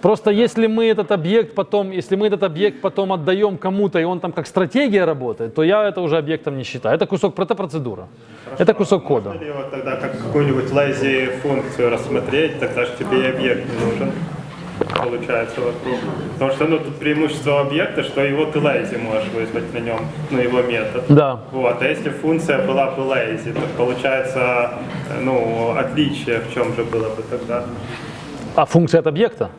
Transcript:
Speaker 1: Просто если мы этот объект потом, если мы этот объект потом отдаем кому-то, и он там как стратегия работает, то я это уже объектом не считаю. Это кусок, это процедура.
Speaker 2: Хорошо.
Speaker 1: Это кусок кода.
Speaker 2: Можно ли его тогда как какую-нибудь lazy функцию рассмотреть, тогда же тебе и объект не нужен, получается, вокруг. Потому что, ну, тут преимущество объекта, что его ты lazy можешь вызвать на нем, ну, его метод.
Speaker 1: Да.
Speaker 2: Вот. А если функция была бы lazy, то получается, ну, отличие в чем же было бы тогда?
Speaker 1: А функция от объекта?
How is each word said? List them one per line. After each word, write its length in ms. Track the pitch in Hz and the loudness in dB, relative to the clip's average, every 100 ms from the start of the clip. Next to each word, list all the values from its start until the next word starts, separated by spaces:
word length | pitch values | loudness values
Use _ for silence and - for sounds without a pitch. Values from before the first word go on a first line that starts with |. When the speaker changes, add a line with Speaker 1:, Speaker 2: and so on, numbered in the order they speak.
Speaker 1:
Просто 300 | 175 208 - | 4 4 2
если 360 | 202 233 233 226 | 4 2 2 2
мы 200 | 220 226 | 2 2
этот 240 | 220 208 | 2 2
объект 420 | 202 160 220 226 214 | 0 2 2 2 -2
потом, 360 | 196 208 196 | 0 0 0
если 240 | 185 - 190 | -4 -2 0
мы 120 | 214 | 2
этот 160 | 175 | 2
объект 380 | 190 156 202 196 | 0 0 -2 0
потом 300 | 196 - 196 | -4 -2 0
отдаем 460 | 190 151 190 208 190 | 0 0 2 2 0
кому-то, 420 | 190 190 202 170 | -2 0 2 2
и 40 | |
он 160 | 165 180 | 0 0
там 120 | 180 | -4
как 160 | 165 151 | -6 -2
стратегия 580 | - 175 247 285 196 175 | 0 2 2 2 4 2
работает, 480 | 147 123 107 113 131 | 0 -4 -4 -4 2
то 80 | |
я 240 | 160 208 208 | 4 4 2
это 140 | 190 | 0
уже 160 | 175 160 | 0 0
объектом 400 | 147 160 - 139 | 0 -4 -4 -6
не 60 | |
считаю. 320 | 127 127 110 147 | -8 -4 0 2
Это 100 | 196 | 2
кусок, 320 | 196 196 - | 0 0 0
это 160 | 180 226 | -2 -2
процедура. 520 | 185 156 123 92 90 - - - - | -2 -4 -6 -8 -12 -18 -20 -20 -16
Speaker 2:
Хорошо. 180 | - | 2
Speaker 1:
Это 100 | 175 | 4
кусок 300 | 214 202 190 | 4 4 2
кода. 260 | - 131 101 | 4 0 0
Speaker 2:
Можно 140 | 101 | -8
ли 60 | 151 | -8
его 140 | 143 135 | -8 -8
тогда 240 | 135 131 131 | -6 -6 -4
как 140 | 139 - | -6 -6
какую-нибудь 540 | 113 147 143 131 - | -2 2 4 2 2
lazy 580 | 143 143 127 135 131 127 127 | 2 2 2 2 2 2 -2
функцию 480 | 147 139 - - 120 | 0 0 -2 0 2
рассмотреть, 680 | 113 - 123 - 139 156 - | 2 0 -2 0 2 2 0
тогда 260 | 127 123 120 | -4 0 -2
же 60 | - | -2
тебе 220 | 127 127 | 0 2
и 40 | 131 | 2
объект 340 | 127 131 120 - | 0 0 0 -2
не 200 | 117 117 | -2 -2
нужен, 260 | 107 - - - - - - - - - - | 0 -2 -4 -6 -8 -12 -12 -12 -6 -4 -2
получается, 640 | 120 120 120 120 113 - | -2 -4 -2 -2 -2 -2
вокруг. 380 | 120 117 127 123 110 - - | -4 -4 -4 -4 -4 -6 -6
Потому 180 | - 135 | -2 0
что, 160 | 135 151 | 2 2
ну, 100 | 160 | 2
тут 160 | 147 - | -2 -4
преимущество 680 | 147 151 156 131 127 143 | 0 2 0 0 2 2
объекта, 420 | 139 147 202 - | 2 0 0 -2
что 180 | 135 - | -2 0
его 240 | 143 139 151 | 2 2 0
ты 140 | 151 | 2
lazy 380 | 147 135 110 120 | 2 2 0 -4
можешь 320 | 113 110 107 | -2 -2 -2
вызвать 440 | 113 110 117 117 | -4 -2 -4 -4
на 60 | 120 | -6
нем, 200 | 117 113 - - 147 | -4 -4 -4 -6 -4
ну, 80 | 135 | 0
его 220 | 120 123 | 2 2
метод. 420 | 123 117 107 123 - | 2 0 -2 -4 6
Speaker 1:
Да. 300 | 147 143 123 - | 6 6 0 -6
Speaker 2:
Вот. 300 | 131 123 120 | -2 0 2
А 40 | 127 | 0
если 240 | 156 151 | 0 -4
функция 560 | 139 156 160 - 135 - | -4 0 0 2 2 2
была 240 | 135 135 | 2 0
бы 120 | 135 | 0
lazy, 500 | 135 131 113 110 120 | -2 0 0 -4 -4
то 80 | 113 - - | -4 -4 0
получается, 920 | 120 123 135 131 131 131 123 123 120 - 131 135 131 120 | 0 2 0 0 0 0 0 2 0 -4 -8 -8 -6 -2
ну, 520 | 123 127 113 113 117 113 | 0 2 2 0 0 0
отличие 640 | - 147 143 - 117 117 | -2 0 0 0 -2 -2
в 140 | 113 | -2
чем 200 | - 113 107 | -2 -2 -2
же 80 | |
было 260 | 113 113 110 | -2 -2 -2
бы 120 | - 110 | -4 -6
тогда? 340 | 123 117 120 123 120 - - - - - - - - | -6 -4 -4 -4 -8 -10 -10 -12 -12 -12 -12 -2 0
Speaker 1:
А 100 | 156 | 4
функция 360 | 165 165 165 | 4 6 4
от 60 | 156 | 4
объекта? 420 | 151 220 - 101 | 2 0 0 -6